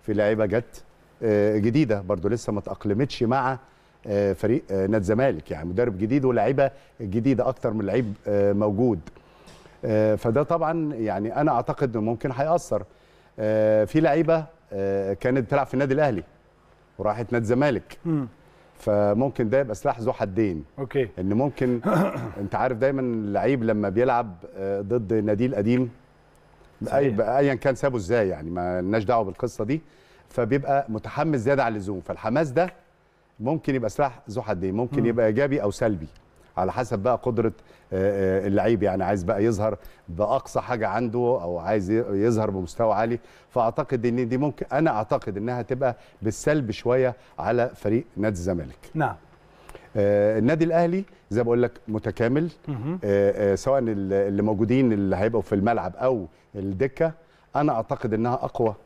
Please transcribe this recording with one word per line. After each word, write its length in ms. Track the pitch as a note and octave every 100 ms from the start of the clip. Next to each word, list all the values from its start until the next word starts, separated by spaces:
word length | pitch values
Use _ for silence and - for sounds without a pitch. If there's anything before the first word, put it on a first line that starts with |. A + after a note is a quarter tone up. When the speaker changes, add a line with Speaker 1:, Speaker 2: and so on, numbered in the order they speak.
Speaker 1:
في 120 | -
لعيبة 320 | G#2 G#2 A2 G#2+
جت، 380 | A2 - - - _ _ _
آه، 360 | A#2 G#2 G#2 G#2+
جديدة 420 | A2 C3+ C#3 G2+
برضو 280 | F#2 G2+ G2+
لسه 240 | A#2+ -
ما 80 | G2+
تأقلمتش 640 | - F#2+ G#2 G2+ D3 -
مع، 360 | A2+ C3+ B2+ C3 - _ _ _ -
آه، 260 | G2+ G2+
فريق، 300 | F#2 G#2+ B2 -
آه، 160 | G2 G2
نادي 100 | A2
الزمالك، 540 | F#2 A2 C3+ E2 -
يعني 180 | D#2 E2+
مدرب 300 | F#2 B2 F#2
جديد 260 | G#2+ C#3
ولاعيبة 460 | C3 A#2 G#2+ C#3 C3+ - - -
جديدة 480 | G#2+ G#2+ B2 A#2+ A#2+
أكتر 240 | B2+ A#2+
من 140 | G#2+ G2
لعيب، 280 | A2+ A2+ G2+ -
آه، 260 | G2+ G2+
موجود. 480 | G2+ G#2+ G2+ B2 F#2 - - - - - - - -
آه، 300 | B2 G#2+ G#2+
فده 280 | G#2+ A#2+ A#2
طبعًا 520 | D3+ E3+ D#3+ E3 D3+
يعني 420 | B2 G#2+ F#2+ G#2+ C3+
أنا 120 | D#3
أعتقد 440 | A#2+ G#2 D3 C#3 A2+
إنه 80 |
ممكن 260 | G#2+ A#2 D3
هيأثر. 500 | B2 D3+ E3+ - G#2+ - _ _ _ _ -
آه، 460 | G#2+ A2 G#2+ G#2+
في 160 | G#2 D#3
لعيبة، 440 | D#3+ D3+ D#3+ E3 D3+ - _
آه، 400 | G2 G2 G2 G2
كانت 260 | G2+ B2+ C3+
بتلعب 280 | A2 C#3+ -
في 80 |
النادي 200 | B2+ C#3
الأهلي 280 | C3+ D3 G2 - _ _ _ _ _ _ -
وراحت 340 | G2+ G#2+ A2+
نادي 100 | A#2+
الزمالك. 560 | A2 B2 D3 G#2 - -
Speaker 2:
مم. 240 | E3+ D3+ B2 - - - - -
Speaker 1:
فممكن 680 | - G#2 G#2 G#2 C3+ - A2+
ده 120 | C3+
يبقى 140 | C3
سلاح 260 | G#2 C#3+ A2+
ذو 120 | A2+
حدين. 520 | - G#2+ F#2+ G#2+ D#2+ D2 -
Speaker 2:
أوكي. 300 | C3+ C#3 A2+ -
Speaker 1:
إن 140 | F#2+
ممكن 480 | G#2 C#3 - B2+ A#2+ B2+ - F#3+
Speaker 2:
<laughs> 320 | C3 A#2 G2
Speaker 1:
أنت 140 | G2+
عارف 220 | A2 C3 A#2
دايمًا 220 | C3 C3+
اللعيب 640 | B2+ A2+ G#2 G2+ A2 C#3
لما 240 | A2+ G#2+ G2+
بيلعب، 460 | G2 B2+ A#2+ A#2 F2 E2+ F#2+
آه، 240 | G2 G2+
ضد 320 | G2+ A#2+ G2
ناديه 320 | A2+ G#2+ G#2 B2
القديم، 440 | G#2 G#2 B2 B2 - _ _ _ _ _ - - - A2
Speaker 2:
صحيح. 320 | C#3 C#3 G#2+
Speaker 1:
أي-، 180 | A2 C3
أيًا 160 | C#3+
كان 200 | B2+ C#3
سابه 220 | B2+ C#3+ B2
إزاي، 320 | F2 A#2+ G2
يعني 220 | D#2 D#2
ما 320 | F2 F2+ F2+
لناش 220 | F#2 A2+
دعوة 200 | G2 A#2
بالقصة 400 | G2 F2+ A#2+ -
دي، 180 | A2 D#3 - - - - _
فبيبقى 580 | - A2+ C3+ C#3 C#3 C3+
متحمس 500 | A2 A2 - D#3+ C#3+
زيادة 240 | A2 C#3
عن 80 | A#2
اللزوم، 280 | G#2+ G2 F#2+
فالحماس 500 | - F#2 A2 C3+ D#3+
ده 220 | C3 F3+ - _ _ _ _ _ -
ممكن 340 | A2+ D#3 -
يبقى 160 | C3 A2
سلاح 300 | - C#3 - -
ذو 120 | G#2+
حدين، 320 | G#2+ F#2+ F#2+
ممكن 260 | G2+ B2 C#3
Speaker 2:
مم. 60 | A#2
Speaker 1:
يبقى 200 | A#2 A2
إيجابي 360 | A2 C#3+ C#3+
أو 80 | G#2
سلبي 360 | - A#2 F#2 D#2 - _ - - -
على 160 | F#2+
حسب 260 | A#2+ B2 A2
بقى 220 | A2+ A#2
قدرة، 300 | B2+ A#2 A2+ - - - _
آه، 500 | F#2+ G2 G2 F#2+ F#2+
آه، 40 | G2
اللعيب، 360 | G2+ G#2 A2+
يعني 220 | G2 F#2+
عايز 180 | F#2 G#2
بقى 220 | F2 G2+
يظهر 320 | A2 G#2 G#2+ G#2 - - -
بأقصى 520 | E2+ G#2 C3 - -
حاجة 280 | - B2 G#2+
عنده 300 | G#2+ A#2+ A#2
أو 400 | A#2+ B2 E2+ F2
عايز 320 | E2+ G#2+ F#2
ي-، 140 | A2 G2+
يظهر 400 | G2 A2+ A2 G#2+
بمستوى 440 | F#2+ F2 - A2+
عالي. 240 | G2+ A#2 A#2 - - _
فأعتقد 560 | B2+ A2+ C3 D3 B2+ A#2+
إن 220 | A#2+ A#2+
دي 80 | B2+
ممكن، 280 | D3 - -
أنا 180 | C3+ D#3+
أعتقد 460 | A2 A2 C#3 - G2
إنها 260 | A2+ B2
تبقى 340 | A#2 B2+ C3+ A#2 - _
بالسلب 480 | G#2 - D3 D3+ A2+
شوية 440 | - A#2+ C3 B2+ A#2 - -
على 320 | F2+ A#2+ A#2+
فريق 300 | - G#2 A2+ - -
نادي 180 | G#2+
الزمالك. 440 | F#2 F2 F2 C#2 - -
Speaker 2:
نعم. 200 | D#3 C3 - - - - - - - - G#2+
Speaker 1:
آه، 420 | G2+ G2+ G#2 A2
النادي 260 | A2+ D#3
الأهلي 400 | E3 E3 E3+ F#3 G3 - _
زي 100 | G#2
ما 40 |
بقول 180 | A#2 A#2+
لك 100 | A#2+ - -
متكامل. 600 | G#2+ G#2+ - A#2 C#3 E3+ - -
Speaker 2:
مهم. 300 | C3 C3 F3+
Speaker 1:
آه، 480 | G#2+ G2+ G2+ G2+ G2+
آه، 20 |
سواء 240 | G2 C3+ C3+
ال-، 340 | A#2 G2+ F#2+
اللي 300 | G2 G2+ G2+
موجودين 500 | G#2 G#2 G#2+ B2+ B2+
اللي 240 | G#2 G2 F#2
هيبقوا 260 | G#2+ A#2
في 120 | -
الملعب 420 | G2+ G#2 A2+ F2 F2
أو 300 | B2+ A#2+ E2+ _ _
الدكة، 580 | G#2 G2 F#2+ C3+ - D#3+ D#3 _ _ _ C3+
أنا 160 | D3+
أعتقد 420 | A2+ A2+ C3+ A#2
إنها 200 | G#2+ A#2
أقوى 400 | B2 C3 - A2+ G2+